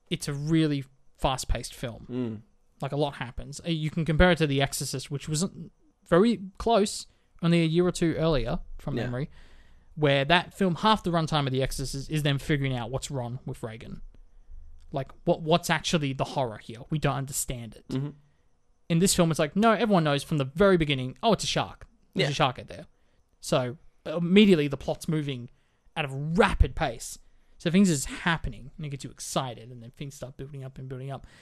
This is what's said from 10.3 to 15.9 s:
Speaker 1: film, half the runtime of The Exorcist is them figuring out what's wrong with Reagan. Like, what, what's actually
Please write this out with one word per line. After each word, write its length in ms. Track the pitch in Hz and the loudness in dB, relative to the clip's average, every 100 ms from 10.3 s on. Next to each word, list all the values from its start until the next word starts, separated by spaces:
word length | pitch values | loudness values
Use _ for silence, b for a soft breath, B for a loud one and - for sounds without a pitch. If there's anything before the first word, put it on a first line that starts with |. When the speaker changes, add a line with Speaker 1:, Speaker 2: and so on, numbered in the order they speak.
| 175 - | 2 0
Speaker 1:
film, 220 | - 190 165 | -2 0 2
half 280 | 214 214 | 2 2
the 60 | 185 | 2
runtime 360 | 170 156 156 139 | 0 0 0 0
of 60 | |
The 100 | 131 | 0
Exorcist 480 | 131 - 131 139 131 | -2 -4 -6 -8 -4
is 120 | 156 | -2
them 160 | 147 139 | 0 0
figuring 360 | - 147 135 | 0 0 0
out 160 | 127 117 | -4 -6
what's 200 | 131 - | -8 -6
wrong 280 | 139 120 127 | -6 -6 -8
with 180 | - 123 | -10 -10
Reagan. 380 | 117 113 110 - - - - - - - - - - | -10 -12 -14 -14 -14 -18 -20 -20 -18 -16 -16 -18 -8
Like, 200 | 147 135 - | -8 -8 -6
what, 180 | - 170 | 0 0
what's 260 | 160 175 175 | 2 2 2
actually 460 | 160 - | -2 0